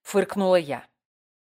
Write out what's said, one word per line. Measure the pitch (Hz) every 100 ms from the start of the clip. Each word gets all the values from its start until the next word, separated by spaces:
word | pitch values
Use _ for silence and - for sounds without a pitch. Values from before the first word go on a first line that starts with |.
фыркнула | - 202 185 202 185 180
я. | 143 123 - _ _ _ _ _